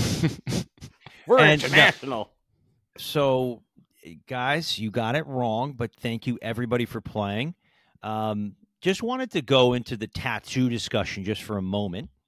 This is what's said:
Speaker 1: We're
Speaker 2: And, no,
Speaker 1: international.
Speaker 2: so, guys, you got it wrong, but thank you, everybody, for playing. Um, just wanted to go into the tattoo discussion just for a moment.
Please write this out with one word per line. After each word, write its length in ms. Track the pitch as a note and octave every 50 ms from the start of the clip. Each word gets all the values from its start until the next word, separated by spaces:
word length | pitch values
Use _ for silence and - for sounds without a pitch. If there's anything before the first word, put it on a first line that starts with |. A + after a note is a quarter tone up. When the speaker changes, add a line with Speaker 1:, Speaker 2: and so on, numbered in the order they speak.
| - - - - E3+ D3+ - - - - - - - - _ - - - - _ - - - - -
Speaker 1:
We're 120 | - A#3 C4
Speaker 2:
And, 220 | D#3 D3+ D3+ D3
no, 40 | -
Speaker 1:
international. 640 | C3 - - D3+ F#3+ - - - C#3 B2+ A2 G#2 - _ _ _ _ _ _ _ _ _ _ _ _ -
Speaker 2:
so, 640 | - - - - D#3 C#3+ C#3 C3 C3 B2+ B2 A#2 - - _ _ _ - _ _ _ - E2 E2 D2+ -
guys, 520 | - C3 B2 B2 C3+ D3 E3 D#3+ - - G2
you 120 | A2 A2
got 240 | F#2+ A#2+ A2+ A2 C3
it 100 | D#3 D#3
wrong, 460 | C#3 C3+ B2+ B2 A2+ A2 A2+ C3 D3 C#3
but 180 | A2+ A#2+ A2 -
thank 320 | _ - A#2+ A2+ A2 -
you, 100 | B2+ A#2+ -
everybody, 440 | - A2+ A2+ A2+ B2 A2 B2 A#2+ A#2+
for 140 | - - A2
playing. 540 | - - - G#2+ G2+ G2+ G2+ A2 C3+ D#3+ F3 _ _ _ _ _ _ _ _ _ -
Um, 520 | G#2+ G#2+ A2 A2 A2 G#2+ G#2+ G#2 G#2 - _ _ _ _ _
just 220 | - F3+ F#3+ - A#3
wanted 280 | A#3 B3+ B3+ C4 A3+
to 100 | - F3+
go 320 | B2 - C#3 C3 B2+ B2 B2
into 220 | B2 A#2 - C3
the 120 | G2+ A2
tattoo 640 | - - - - B2+ A2+ G#2 - - - C3 B2+ B2
discussion 540 | A#2 A2+ - - - A2 F#2+ - - G2+ F#2
just 200 | G2+ G#2+ - -
for 140 | - G#2+
a 40 | G2
moment. 480 | F#2 F#2 G2 G#2 G#2 F#2+ F2 E2+ E2 - _ _ _